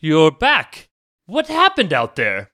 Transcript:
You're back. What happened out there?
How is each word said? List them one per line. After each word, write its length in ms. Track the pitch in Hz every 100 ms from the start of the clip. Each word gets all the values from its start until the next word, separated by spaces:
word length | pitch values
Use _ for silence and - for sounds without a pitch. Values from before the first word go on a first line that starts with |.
You're 300 | 160 156 156
back. 600 | 143 262 285 - - _ _ _ _ _
What 220 | 240 311
happened 460 | 311 381 381 202
out 240 | 135 117 -
there? 340 | 113 98 101